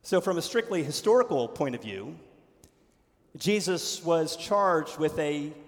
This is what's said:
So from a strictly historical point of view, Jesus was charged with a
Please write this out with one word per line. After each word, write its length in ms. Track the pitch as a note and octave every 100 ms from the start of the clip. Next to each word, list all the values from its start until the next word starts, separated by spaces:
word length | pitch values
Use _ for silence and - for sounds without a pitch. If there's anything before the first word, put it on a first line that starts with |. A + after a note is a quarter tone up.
So 200 | - F#3
from 160 | F#3 F3+
a 40 |
strictly 420 | - A#3 A3+ F#3
historical 640 | D3 D3 G#3+ A#3+ A#3+ D3 A#2
point 280 | - C#3+ A#2+
of 60 |
view, 380 | A2 F#2+ A2+ E3 - - _ _ - _ _ _ _ _ _ -
Jesus 680 | F3+ G#3 F3 F#3 - -
was 320 | E3 E3 D#3 -
charged 640 | - G3+ G3 E3 D3+ -
with 220 | D3+ C#3
a 340 | D3+ D3 D3 D3+